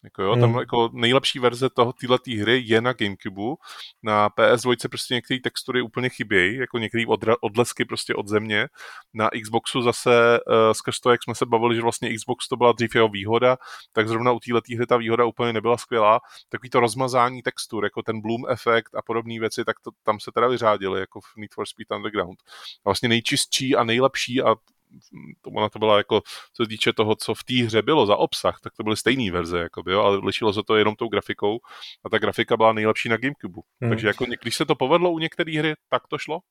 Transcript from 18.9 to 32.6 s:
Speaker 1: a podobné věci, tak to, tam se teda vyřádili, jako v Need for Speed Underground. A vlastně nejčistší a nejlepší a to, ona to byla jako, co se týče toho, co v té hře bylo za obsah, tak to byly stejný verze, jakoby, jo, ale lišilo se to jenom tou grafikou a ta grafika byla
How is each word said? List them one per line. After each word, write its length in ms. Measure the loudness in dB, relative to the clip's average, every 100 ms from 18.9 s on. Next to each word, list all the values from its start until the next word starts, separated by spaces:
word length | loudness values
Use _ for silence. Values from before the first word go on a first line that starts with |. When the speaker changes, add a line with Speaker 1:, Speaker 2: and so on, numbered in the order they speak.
Speaker 1:
a 80 | -12
podobné 380 | -6 -6 -6 -6
věci, 240 | -6 -4
tak 120 | -4 -6
to, 100 | -10 _
tam 180 | -4 -4
se 100 | -4
teda 140 | 0 0
vyřádili, 520 | 2 2 2 0 -4
jako 200 | -6 -14
v 160 | -20 -20
Need 180 | -18
for 120 | -10 -10
Speed 240 | -10 -10
Underground. 480 | -8 -4 -4 -4 -8 _ -20 -20 -8
A 40 | -2
vlastně 200 | -2 2
nejčistší 680 | 0 0 -2 -2 -2 0 0
a 80 |
nejlepší 580 | 2 2 2 0 -4 0
a 120 | 2 0 _ _ _ -20 _ -20 -20 -18
to, 100 | -10
ona 180 | -4 -4
to 100 | 0
byla 180 | 4 4
jako, 240 | 4 0 -2 -18 -20
co 100 | _
se 40 | -6
týče 240 | 0 -2
toho, 220 | 0 0
co 200 | 0 -2
v 100 | -8
té 100 | -2
hře 280 | 0 2 2
bylo 240 | 4 4 4
za 100 | 4
obsah, 440 | 2 0 -2 -2
tak 100 | -14 _
to 60 |
byly 140 | -4 0
stejný 340 | 0 0 0
verze, 280 | -2 -2 -4
jakoby, 340 | -4 -8 -2
jo, 80 | 2
ale 180 | 4 2
lišilo 340 | 0 0 0
se 80 | -2 0
to 100 | 2
jenom 200 | 2 0
tou 120 | -2
grafikou 500 | -4 -4 -4 -2 -2 -8 -20 -20 -16
a 40 | -4
ta 100 | 0
grafika 380 | 0 -2 0
byla 160 | 4